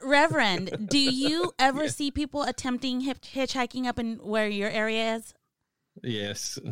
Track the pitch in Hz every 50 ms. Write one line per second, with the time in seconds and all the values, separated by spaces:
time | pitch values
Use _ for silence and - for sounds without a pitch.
0 | - 269 285 285 302 330 320 302 240 202 180 175 190 185 - 180 214 190 262 285
1 | 277 269 262 262 277 294 311 330 359 349 - - 262 269 262 277 311 294 - -
2 | 294 285 - 277 302 - - 294 277 254 254 - - 262 247 240 269 262 247 254
3 | 262 277 254 - - - - 269 262 247 - 262 247 240 - 254 254 247 240 247
4 | 233 226 226 - - 196 214 220 214 208 208 202 196 220 - 220 214 220 220 220
5 | 226 226 226 226 220 - - _ _ _ _ _ _ _ _ _ _ _ _ -
6 | - 127 113 104 101 104 101 - - - - - - -